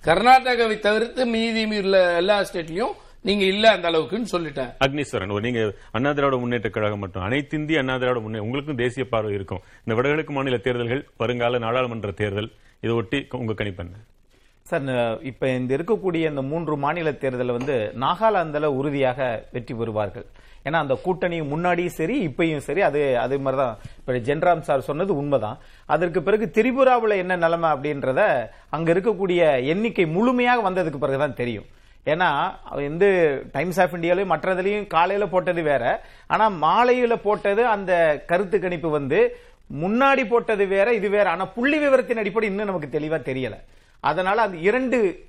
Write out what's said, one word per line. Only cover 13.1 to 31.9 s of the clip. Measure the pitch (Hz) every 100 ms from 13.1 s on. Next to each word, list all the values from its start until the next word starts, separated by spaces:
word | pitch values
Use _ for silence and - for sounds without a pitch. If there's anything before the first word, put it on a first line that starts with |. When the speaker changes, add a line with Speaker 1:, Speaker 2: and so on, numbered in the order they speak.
| 143 139
Speaker 2:
உங்க | 127 117
கணிப்பு | 104 104 87
என்ன? | 87 98 - _ _ _ _ _
Speaker 3:
சார், | - 165
ந-, | 135 123 117 110 147
இப்ப | - 135
இந்த | 127 127 135
இருக்கக்கூடிய | 170 208 190 165 160
இந்த | 143
மூன்று | 135 160 156 151
மாநில | 139 175 156
தேர்தலை | 131 135 123 123
வந்து | 120 135 127 107 113
நாகாலாந்துல | 139 175 220 202 160 147 151
உறுதியாக | 135 143 139 131 127 127 113 -
வெற்றி | 123 117
பெறுவார்கள். | 120 113 107 101 98 - - - -
ஏன்னா | 143 160
அந்த | 143 165
கூட்டணி | 185 180 185 170
முன்னாடியும் | 147 151 180 175 175 160
சரி, | 165 277 170
இப்பயும் | 127 165 151
சரி, | 131 151
அது, | 175 143 139 120
அதே | 120 139
மாதிரிதான். | 135 131 127 107 - -
இப்ப | -
ஜென்ராம் | 127 117 151 175 165
சார் | - 139
சொன்னது | 120 147 196 151
உண்மைதான். | 147 139 107 123 - - -
அதற்கு | 151 175 170
பிறகு | 165 214 220
திரிபுராவுல | 220 233 254 262 240 220 202
என்ன | 180 180
நிலைமை | 165 170 165
அப்படின்றத | 143 147 143 131 135 202 139 110 - -
அங்க | 151 165
இருக்கக்கூடிய | 170 226 185 190 175 160 135 131
எண்ணிக்கை | 180 226 - 165
முழுமையாக | 165 240 247 240 247 196
வந்ததுக்கு | 185 165 139
பிறகுதான் | 139 135 147
தெரியும். | 120 123 107 - - -